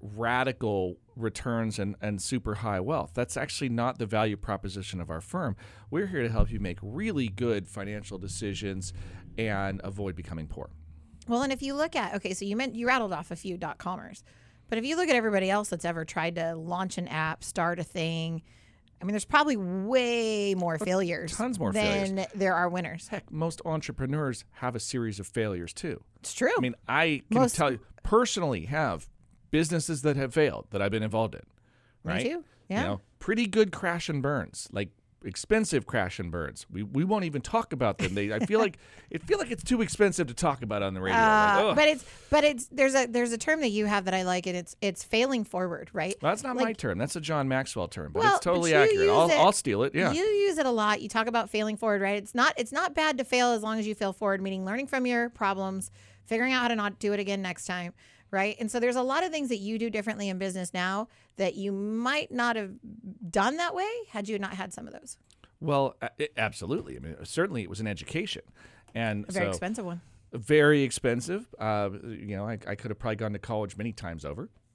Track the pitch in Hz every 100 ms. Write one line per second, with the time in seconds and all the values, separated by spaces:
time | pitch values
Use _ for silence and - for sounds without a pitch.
0 | 104 104 117 123 131 123 113 101 92 87
1 | _ - 113 - 127 117 110 104 101 101
2 | 107 101 - 127 113 101 107 98 98 156
3 | - - 123 - 143 - 139 117 120 -
4 | 110 107 110 101 104 95 98 98 95 92
5 | 80 80 - 185 147 98 - - - 156
6 | 196 170 117 110 107 110 98 87 101 135
7 | 220 151 117 98 120 104 92 - 101 104
8 | 98 95 95 - 104 95 104 92 90 -
9 | - - - - 110 101 98 98 98 98
10 | 98 82 78 82 76 69 67 - - -
11 | - - - 233 277 262 269 277 320 311
12 | 196 196 180 185 202 214 269 220 240 262
13 | 214 160 - 170 190 175 160 - 175 185
14 | - - - - - _ - 220 254 330
15 | 349 254 220 196 185 202 208 170 175 165
16 | 160 - 170 170 165 165 160 175 190 -
17 | 175 156 160 160 - - 170 175 165 180
18 | 165 165 165 165 - - - _ _ _
19 | 180 208 - 294 302 233 185 185 202 254
20 | 240 233 220 214 202 190 175 160 196 185
21 | 180 151 160 - 240 208 113 214 208 202
22 | 190 190 185 202 190 175 180 180 165 165
23 | - 202 - 156 165 156 170 156 - 101
24 | 131 147 143 113 - - 127 117 - 127
25 | 113 101 95 - 110 92 85 - - -
26 | - _ - - 262 466 127 117 - 135
27 | 165 143 - 226 254 - 147 120 - -
28 | - 214 247 208 160 107 82 147 143 82
29 | - - - - - 151 160 170 151 151
30 | 147 139 135 160 147 - - 101 101 110
31 | 107 110 113 - - _ _ _ _ _
32 | 160 175 240 339 - _ - 196 95 101
33 | - _ - 220 226 214 208 - 180 170
34 | - 147 139 143 - - - 101 101 -
35 | _ _ - 82 - 220 220 139 - 123
36 | 92 - 87 85 73 - - 87 104 135
37 | 185 214 175 143 - 226 226 135 117 -
38 | - 98 101 107 156 214 214 - - -
39 | - 160 - 403 247 226 - 247 208 -
40 | 202 180 147 120 170 131 117 104 98 95
41 | 95 226 220 214 214 202 311 277 302 302
42 | - - - 294 294 254 - 262 269 269
43 | 240 240 240 233 - 320 262 208 208 208
44 | 185 185 185 180 180 180 175 - 202 185
45 | - 226 254 254 208 180 185 160 - -
46 | 170 196 147 - 269 247 226 214 123 92
47 | 135 175 151 156 135 131 135 - 87 -
48 | - 403 440 392 175 175 339 151 139 -
49 | - 147 170 311 180 - - 101 135 147
50 | 180 311 415 415 403 320 262 233 214 214
51 | 220 226 220 233 214 214 214 208 220 202
52 | 196 208 208 240 285 - 233 294 359 302
53 | 311 269 240 247 247 226 214 220 214 208
54 | 196 190 208 196 190 190 185 226 277 269
55 | 247 240 233 - 202 196 190 190 - -
56 | - - - 226 247 262 240 226 202 202
57 | 208 202 196 196 185 170 - 180 175 -
58 | - - _ 190 202 - 214 247 240 254
59 | 254 285 359 320 269 226 196 220 233 214
60 | 208 208 202 185 190 185 180 180 180 196
61 | 226 _ _ - 185 - 196 196 208 220
62 | 247 294 - 247 240 226 196 - - -
63 | 196 - 175 202 208 311 349 359 403 466
64 | 427 214 202 208 196 190 185 190 226 -
65 | - - _ _ - _ 156 139 135 -
66 | 117 - 147 - 110 104 85 151 - 62
67 | 73 - - - 190 135 90 92 110 101
68 | - 156 202 - - - - - - 113
69 | 113 104 107 185 131 90 180 226 185 175
70 | - - _ 123 107 151 147 147 135 -
71 | 127 120 165 190 240 - 110 104 101 98
72 | 117 110 104 98 104 110 - 101 110 107
73 | 120 107 110 104 - 110 101 - 113 107
74 | 90 82 73 80 185 _ _